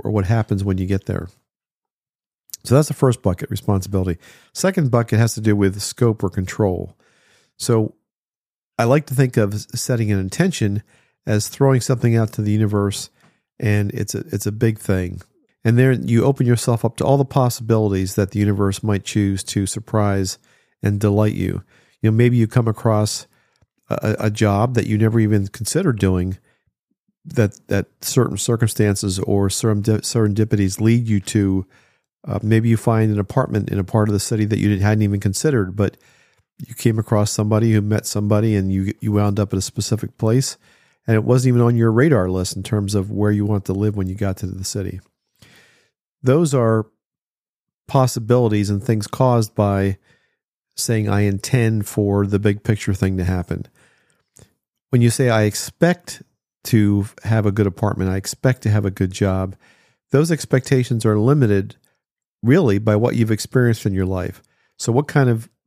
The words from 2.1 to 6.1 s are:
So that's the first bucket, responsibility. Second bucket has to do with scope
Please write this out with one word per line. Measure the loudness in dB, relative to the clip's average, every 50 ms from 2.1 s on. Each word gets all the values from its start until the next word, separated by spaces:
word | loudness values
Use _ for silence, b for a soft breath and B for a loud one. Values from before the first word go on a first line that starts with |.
| _ _ _ _ _ _ _ _ -20 -14 -2
So | 0 2
that's | 2 2 0
the | 0
first | 0 2 2 2 0
bucket, | 0 -2 -2 -2 -4 -8
responsibility. | -8 -6 -2 -2 -2 -2 -2 -2 -2 -2 -2 -2 -4 B B B B B B B B
Second | -4 -2 -2 0 0 0 2
bucket | 2 0 0 2 2 2
has | 2 2 0
to | -2
do | 0 2 2
with | 4 2 0 0 -2
scope | -8 -10 -4 0 0 0